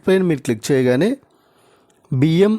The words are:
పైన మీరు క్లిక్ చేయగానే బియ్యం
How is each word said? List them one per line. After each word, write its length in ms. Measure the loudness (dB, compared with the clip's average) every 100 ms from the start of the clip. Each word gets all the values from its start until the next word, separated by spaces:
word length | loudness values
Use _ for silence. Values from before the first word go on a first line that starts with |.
| -2
పైన 160 | 0 0
మీరు 120 | -2 -4
క్లిక్ 180 | -6 -2
చేయగానే 420 | 0 0 0 0 -4 _ _ _ _ _ _ _ _ _ -2
బియ్యం 320 | 0 2 2